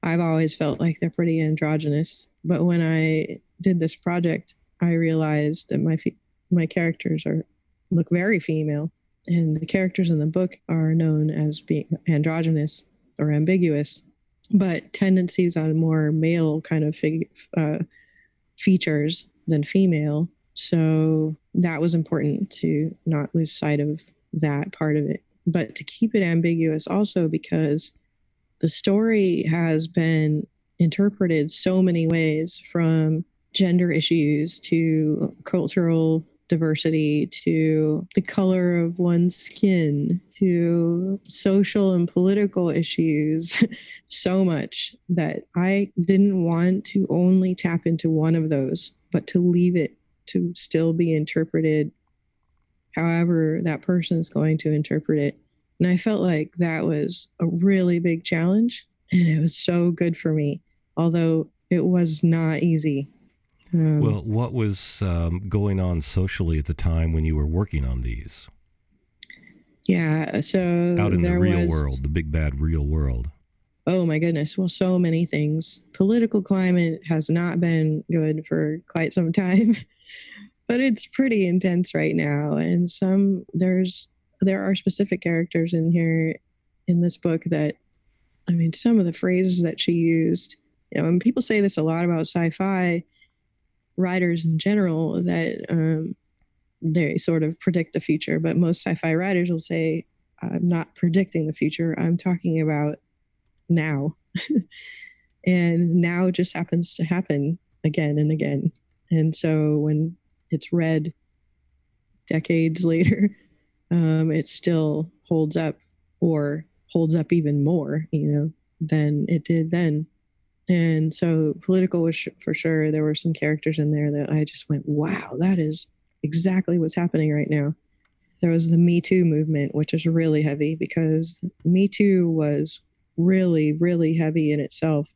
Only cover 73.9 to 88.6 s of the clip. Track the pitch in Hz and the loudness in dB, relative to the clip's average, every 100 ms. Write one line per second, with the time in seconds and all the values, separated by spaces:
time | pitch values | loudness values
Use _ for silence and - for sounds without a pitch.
73.9 | 185 170 156 170 165 170 - 185 - 185 | 0 0 0 0 -2 -4 -2 -4 0 0
74.9 | 185 175 160 170 - 151 156 156 - _ | 2 2 0 0 0 -2 -2 -4 -6 _
75.9 | - 190 233 226 214 190 190 185 180 170 | -2 2 2 2 0 0 0 2 2 2
76.9 | 160 - 160 156 170 170 165 170 165 156 | -2 -2 -2 0 0 0 0 0 2 2
77.9 | 156 - 165 156 156 156 160 156 160 - | -2 -2 -2 0 -2 -2 -2 -2 -4 -6
78.9 | 170 160 - 165 170 185 190 226 214 - | -4 -2 0 0 0 2 4 4 2 -2
79.9 | _ _ - - - 208 _ _ 240 269 | _ _ -20 -20 -20 -20 _ _ 0 2
80.9 | 214 - - 269 220 185 175 185 175 180 | 0 -6 -2 2 2 2 2 2 0 0
81.9 | 160 156 165 147 147 147 151 165 175 175 | 0 0 0 0 -2 -2 -2 0 0 0
82.9 | - 190 196 196 190 - 165 185 185 185 | -2 0 2 2 0 -4 -2 0 2 0
83.9 | - - _ _ _ 196 190 190 190 - | -4 -10 _ _ _ 0 0 0 0 -2
84.9 | - 202 180 170 165 170 170 165 170 160 | -2 -2 -2 0 -2 0 -2 0 0 2
85.9 | 170 165 160 160 - _ _ _ _ - | 2 2 0 0 -4 _ _ _ _ -2
86.9 | 175 175 - 175 165 - 160 151 - _ | 2 2 0 -2 -2 -2 -2 -2 -4 _
87.9 | _ _ _ _ _ - 170 | _ _ _ _ _ -4 0